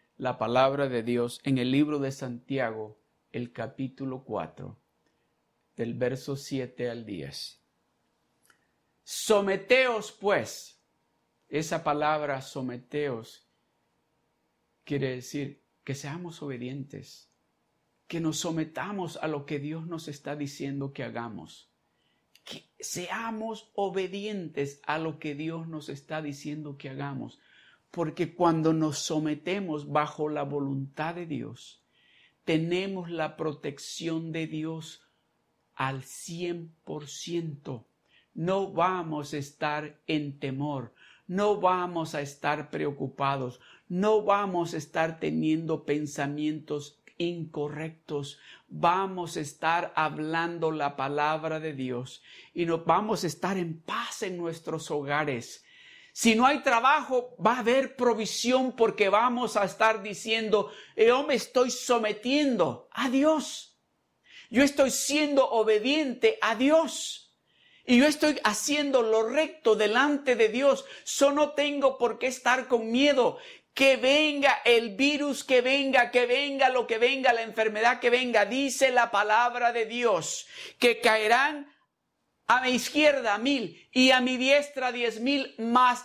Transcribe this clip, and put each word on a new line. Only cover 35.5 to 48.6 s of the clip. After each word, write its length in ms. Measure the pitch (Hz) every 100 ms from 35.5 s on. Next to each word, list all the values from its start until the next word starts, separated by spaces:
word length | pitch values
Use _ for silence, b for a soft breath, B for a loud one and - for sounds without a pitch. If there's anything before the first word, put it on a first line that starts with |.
| _ _ -
al 280 | 131 135
cien 720 | - - - 170 175 175 165 _ -
por 240 | 151 143
ciento. 800 | - - 170 165 139 - 120 - _ b b b
No 380 | - 165 196 190
vamos 640 | 160 180 185 170 151 143
a 40 | 151
estar 600 | 139 - 151 151 147 - -
en 320 | 156 143 139
temor, 540 | 139 135 147 135 117 b b b -
no 320 | 185 208 196
vamos 560 | 180 180 180 170 160 151
a 60 |
estar 480 | 143 - 147 151 151
preocupados, 880 | 151 151 143 147 - 139 139 123 - b b -
no 320 | 180 208 214
vamos 520 | 208 202 202 175 170
a 40 | 165
estar 420 | - 165 165 160
teniendo 640 | 156 156 160 156 160 160
pensamientos 1200 | 151 147 147 147 143 147 151 156 143 147 143 _ _ -
incorrectos. 1200 | 170 170 160 165 147 147 160 165 - 147 139 B B B